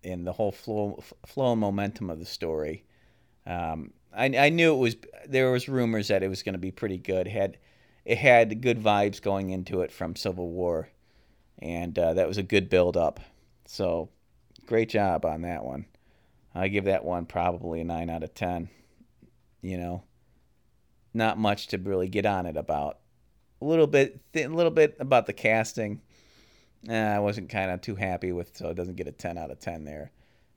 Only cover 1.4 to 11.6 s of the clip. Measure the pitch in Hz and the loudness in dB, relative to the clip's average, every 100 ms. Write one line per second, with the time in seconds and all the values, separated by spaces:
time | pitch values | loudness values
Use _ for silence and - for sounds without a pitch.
1.4 | 127 113 101 98 104 - 92 80 87 - | 0 2 0 0 -4 -6 -8 -10 -10 -8
2.4 | 82 78 76 80 _ _ _ _ _ _ | -4 -4 -4 -8 _ _ _ _ _ _
3.4 | - 87 82 80 - - _ - 135 131 | -10 -6 -4 -6 -8 -16 _ -2 0 4
4.4 | 147 170 165 135 120 113 - - 147 131 | 4 6 4 6 2 0 -10 -20 -2 2
5.4 | 127 127 127 131 117 110 101 98 95 92 | 4 2 0 0 0 0 2 2 0 -4
6.4 | 104 92 95 - 107 92 - 92 92 104 | -6 -6 -6 -6 -4 -4 -2 0 0 0
7.4 | 98 - _ _ _ _ - 95 139 120 | -2 -4 _ _ _ _ -2 4 8 8
8.4 | 110 110 120 113 107 104 104 95 101 98 | 8 2 0 2 4 4 2 0 -2 -2
9.4 | 95 92 92 92 82 - 85 82 98 90 | -2 -6 -4 -2 -4 -4 -8 -4 -4 -4
10.4 | 87 87 87 82 80 _ _ _ _ _ | -4 -2 0 0 -4 _ _ _ _ _
11.4 | _ - | _ -14